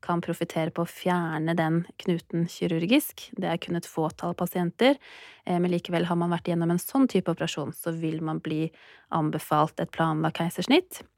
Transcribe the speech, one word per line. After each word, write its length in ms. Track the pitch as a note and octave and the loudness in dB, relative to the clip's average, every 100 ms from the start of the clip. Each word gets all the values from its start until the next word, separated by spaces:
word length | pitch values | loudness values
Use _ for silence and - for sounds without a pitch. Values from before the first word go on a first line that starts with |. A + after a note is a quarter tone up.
kan 160 | - F3 | 0 -2
profitere 480 | F3 E3 E3+ - D#3+ | -2 -4 -2 -2 -2
på 120 | - | -2
å 60 | E3+ | -4
fjerne 640 | - F#3 F3+ E3 D#3 D#3+ E3+ | -2 0 0 0 -2 0 0
den 300 | D#3+ E3 E3+ - | 2 2 -2 -6
knuten 460 | - E3+ - E3+ E3+ | -2 -2 -2 -2 -2
kirurgisk. 840 | - F3 E3 F3 C4+ - - - - | -2 -2 0 4 4 2 -12 -14 -6
Det 80 | F3 | -2
er 80 | E3+ | -2
kun 200 | - F3+ | -2 -6
et 100 | - | -4
fåtall 460 | - D#3 - F3 F3 | -2 -2 -2 -6 -4
pasienter, 640 | F3 F3+ E3+ - A#3+ C#4+ - - - - - | -4 0 -2 4 4 4 -2 -20 -20 -14 -2
eh, 120 | F3+ | 0
men 120 | F3+ | 2
likevel 340 | F3 - E3+ | 0 0 0
har 120 | E3+ E3+ | 2 2
man 140 | E3+ | 2
vært 140 | E3+ - | 0 0
gjennom 180 | E3 E3+ | 0 2
en 80 | F3 | 0
sånn 300 | - C4+ C4 | 0 2 4
type 220 | F#3+ F3+ | 4 0
operasjon, 400 | E3 E3+ - C#3+ | -2 -2 -4 -6
så 180 | D#3 - E3 | -6 -6 -4
vil 220 | E3 D#3+ | -4 -2
man 180 | D#3+ D#3+ | -4 -4
bli 300 | D#3+ D#3 D#3+ - - - _ | -4 -2 -2 -6 -20 -20 _
anbefalt 680 | E3 D3+ D3 - D3+ D3+ - | 0 0 -2 0 2 2 0
et 100 | E3 | -6
planlagt 460 | - E3 D#3 D#3+ - | 0 0 2 0 0
keisersnitt 640 | E3+ - F#3 D4 F#4 - - | -2 -2 4 4 4 -14 -18